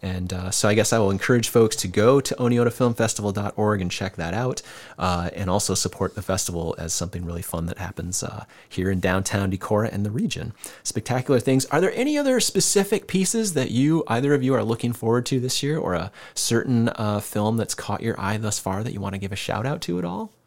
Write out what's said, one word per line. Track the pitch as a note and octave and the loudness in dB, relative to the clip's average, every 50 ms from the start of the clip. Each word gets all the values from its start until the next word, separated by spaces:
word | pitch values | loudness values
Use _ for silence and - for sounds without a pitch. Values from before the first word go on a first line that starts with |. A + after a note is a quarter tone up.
| - | -4
And, | F#2+ F#2 F2+ F#2 F2+ F#2+ | -4 -4 -4 -4 -4 -4
uh, | F2+ F2+ F#2 | -4 -4 -4
so | F#2 - - G#2+ | -2 2 2 4
I | G#2 | 6
guess | A2 G#2 - - | 4 4 4 4
I | A#2 | 4
will | G#2+ G2 | 4 4
encourage | F#2+ F#2+ - - B2+ A#2+ A2 - | 2 2 2 4 4 4 4 4
folks | - A#2+ A2+ G#2+ - - | 6 6 6 6 4 -2
to | - - | -4 -2
go | F2+ - G#2 A#2 C3+ C#3+ | 2 4 6 6 6 6
to | C3+ - - | 4 0 -2
oneota | - C3 A#2+ A#2+ A#2+ A#2+ A#2 | 0 2 2 4 4 2 2
film | A#2 - B2+ B2 A#2 | 2 2 0 0 2
festival | - A#2 G#2+ - - G#2+ G#2 | 2 2 0 0 0 -2 -2
dot | G2 G#2 G2+ G#2 - - | -2 -2 -4 -4 -2 0
org | G#2+ G#2 G#2 G2+ | 2 2 2 2
and | F2+ F2+ | 0 -2
check | - - G2+ F#2 - - | -4 -4 -6 -6 -6 -6
that | E2+ E2+ F2 | -6 -4 -2
out, | G#2+ B2 B2+ - - - - - - - - - - | -2 -2 -2 -4 -4 -8 -14 -18 -18 -18 -20 -10 -4
uh, | - F#2 F2+ F2 E2+ F2 - | -2 0 0 0 -2 -4 -4
and | - G2+ F#2 | -4 -2 0
also | F2+ G2+ - - F#2+ | 0 0 0 0 0
support | F2+ - - - - F#2+ F#2 - | 0 -2 -4 -2 -2 -4 -4 -4
the | - | -6
festival | G2 - F#2+ F#2 - - F2 E2+ E2 E2 - - | -4 -2 -2 -2 -2 -4 -4 -4 -4 -4 -6 -6
as | E2 E2 - | -6 -6 -4
something | - F2 F2 - F2+ F2 | -4 -4 -6 -6 -8 -8
really | E2+ E2+ E2+ | -6 -8 -8
fun | F2 - - E2+ E2 | -8 -6 -6 -4 -4
that | E2 E2+ - | -4 -6 -6
happens, | F#2 F2 F#2+ - - F2 F2+ - | -8 -10 -8 -8 -8 -6 -6 -6
uh, | - E2+ - - - _ - - - _ | -6 -8 -10 -12 -16 _ -20 -20 -20 _
here | - - F2+ F#2 | -6 -2 -2 0
in | G2 F#2 | 0 0
downtown | F2 F#2 F#2 F#2+ G2+ - - G2+ G2 F#2+ | 2 2 2 2 0 0 0 0 0 0
Decorah | F#2+ F#2+ - - G#2+ G#2 G#2+ A2+ | -2 -4 -2 0 0 2 2 0
and | - G2 G2+ | -2 -4 -4
the | G#2 | -4
region. | G#2 C3 G#3+ G3 - - D#2+ - - _ - - - - _ | -2 -2 -2 -2 -4 -4 -8 -8 -10 _ -16 -18 -18 -12 _
Spectacular | - - - - - B2 B2+ B2 - C#3 A#2+ | -6 -6 -6 -2 -2 -2 -2 2 2 2 2
things. | A#2 - C3 C3 C3 - | 4 4 4 4 2 2
Are | - D3+ | 2 2
there | F3+ F#3+ - | 2 2 2
any | - B3 C#4+ D4+ D4 | 0 0 0 0 0
other | D4 C#4 B3+ A#3+ | 2 2 2 2
specific | G3+ - - G3+ F3 - - G#3 G3 G3+ - G3 - - | 2 2 2 2 2 4 4 2 2 2 0 -2 -2 0
pieces | - F#3 F#3+ F3+ - A3+ A3 G#3 E3+ | 0 0 2 2 0 0 0 0 0
that | D#3 - - | 0 0 0
you, | - A#2+ C3+ D3 D#3+ E3 - - | 2 2 4 4 4 2 2 0
either | A2+ A#2 C3 C#3+ D3 | 0 0 2 4 2
of | C#3 B2+ | 4 4
you, | B2+ C3+ | 4 2
are | B2 G#2+ | 2 2
looking | A2 A2+ A#2 - A#2+ B2 | 0 -2 0 -2 -4 -4
forward | - - A2+ A#2 B2 B2 - | 0 0 2 2 2 2 0
to | - C3 | 0 0
this | A#2+ B2+ - - - | 0 0 -2 -2 -2
year, | C#3 D3+ D#3+ | -2 -2 -2
or | - - F2+ | -2 -2 -2
a | E2+ E2 G2 - - - - - | -2 -2 -6 -10 -14 -20 -12 -6
certain, | - - - A#2 A#2 - - B2+ A#2 A2+ A#2 | -4 -2 2 2 2 2 4 4 4 4 2
uh, | - - A2 G#2+ G#2 G2+ | 0 0 -2 0 0 -2
film | - - - G#2+ G#2+ A2 A2+ A2+ | -4 -4 -2 0 0 2 2 0
that's | G#2+ - - | -2 -2 -4
caught | - - - G#2 - - | -8 -6 -6 -6 -4 -2
your | A2+ A2 - | -4 -4 -2
eye | - G2 G#2+ G#2+ | -2 -2 -2 -2
thus | A2 G#2+ G2+ - | -2 -2 -4 -4
far | - - F#2+ G2 A2 | -4 -4 -4 -4 -4
that | A#2+ - | -6 -6
you | G2 | -6
wanna | G2 G2 F#2+ G2 | -6 -6 -6 -6
give | G2 F#2+ | -6 -6
a | G2+ | -6
shout | G2 - - - - - | -6 -4 -4 -2 -2 -2
out | C3+ D3 - | -4 -4 -6
to | - - - - | -6 -4 -4 -4
at | F3+ | -4
all? | F3 F3 G3+ A3+ G#3+ _ _ _ | -4 -6 -8 -10 -10 _ _ _